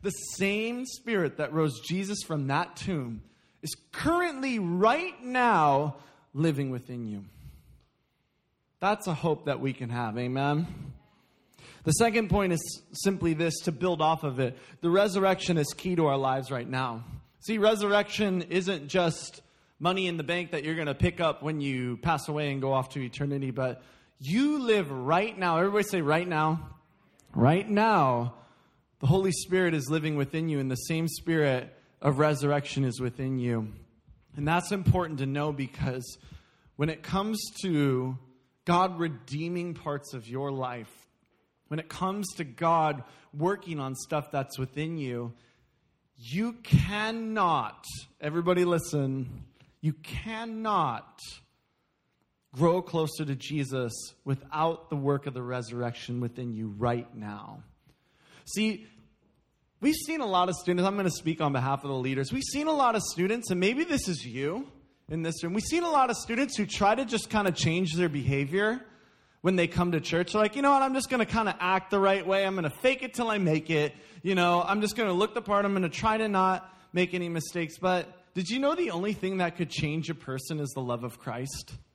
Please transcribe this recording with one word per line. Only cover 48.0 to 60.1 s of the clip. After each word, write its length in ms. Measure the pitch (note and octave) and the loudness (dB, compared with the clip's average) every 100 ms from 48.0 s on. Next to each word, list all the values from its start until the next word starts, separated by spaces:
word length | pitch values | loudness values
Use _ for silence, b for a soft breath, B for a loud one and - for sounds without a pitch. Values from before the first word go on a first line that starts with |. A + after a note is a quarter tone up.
| - _ | -16 _
everybody 440 | D3+ D#3+ E3+ F3+ | -4 0 2 4
listen, 840 | F3+ E3+ - D3 C3+ C3+ B2+ - - b b b | 4 2 0 -2 0 -2 -6 -10 -16 b b b
you 140 | D#3 | -4
cannot 1200 | - - - A3 A3 A3+ A3 A3 G3+ D3 A2 - - - - _ _ _ _ _ _ _ _ _ _ _ | -4 -8 -8 -6 -8 -8 -4 0 2 2 -2 -10 -18 -18 -18 _ _ _ _ _ _ _ _ _ _ _
grow 280 | B2+ E3 F3+ | 2 2 2
closer 420 | F3+ E3+ D#3+ - | 0 -2 -2 -4
to 100 | D3+ | -6
Jesus 580 | C3+ - D3 C3 C3 A#2+ A2+ - _ | -6 -6 -6 -4 -4 -4 -6 -14 _
without 680 | - C3+ - D3+ E3 E3 - | -4 -4 -4 0 0 0 -6
the 60 | D3 | -4
work 300 | C#3 C#3 C#3+ | 0 0 -2
of 80 | |
the 80 | B2+ | -8
resurrection 800 | B2 B2+ A2+ A#2+ A#2+ A#2+ - B2 | -6 -6 -6 -6 -6 -6 -8 -6
within 320 | A#2+ A#2+ B2 | -6 -6 -8
you 160 | A2 A2 | -6 -8
right 440 | G2+ A#2+ A#2+ A#2 A#2+ | -2 -2 -2 -6 -12
now. 480 | G#2 G#2 G#2 G#2 - _ _ b b b b b | -12 -12 -14 -16 -20 _ _ b b b b b
See, 420 | - G3 A3 G3+ - - _ _ _ _ _ _ _ _ | -8 -2 0 -2 -10 -20 _ _ _ _ _ _ _ _
we've 160 | C4+ D#4 | 0 0
seen 140 | - | -2